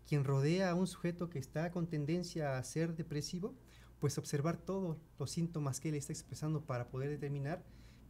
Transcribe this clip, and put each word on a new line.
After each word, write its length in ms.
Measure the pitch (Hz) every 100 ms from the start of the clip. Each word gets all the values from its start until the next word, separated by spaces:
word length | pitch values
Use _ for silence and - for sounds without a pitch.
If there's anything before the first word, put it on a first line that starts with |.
| -
quien 140 | 147
rodea 480 | 135 139 143 180 190
a 40 | 175
un 100 | 185
sujeto 420 | - 175 175 170
que 120 | 143
está 320 | 127 151 175
con 160 | 175 170
tendencia 680 | 156 143 175 175 165 147 131
a 60 |
ser 320 | 123 156 165
depresivo, 640 | 160 156 147 147 180 214 - - - - -
pues 180 | 143 -
observar 400 | - 147 151 170
todos 400 | - 190 185 156 - -
los 120 | 135
síntomas 500 | - 165 160 143 127
que 80 | 160
él 60 | 147
está 160 | 139
expresando 520 | 151 - 131 151 156
para 240 | 151 123 120
poder 220 | 127 139
determinar 540 | 147 143 143 139 175 - - - -